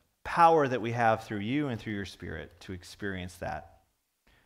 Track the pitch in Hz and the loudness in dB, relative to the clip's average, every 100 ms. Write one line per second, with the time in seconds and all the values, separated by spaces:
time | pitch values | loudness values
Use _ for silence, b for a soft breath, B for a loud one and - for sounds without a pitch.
0 | _ _ - 165 165 160 135 123 113 120 | _ _ -4 6 6 8 4 0 -2 2
1 | 113 110 - 104 104 143 147 110 113 101 | 2 2 -2 -6 -2 -2 -2 -4 -6 -6
2 | 95 - 87 78 73 - - 90 - - | -8 -10 -12 -10 -12 -16 -14 -14 -14 -10
3 | 101 95 90 - 78 78 - _ _ _ | -6 -6 -8 -8 -8 -8 -12 _ _ _
4 | _ _ _ _ | _ _ _ _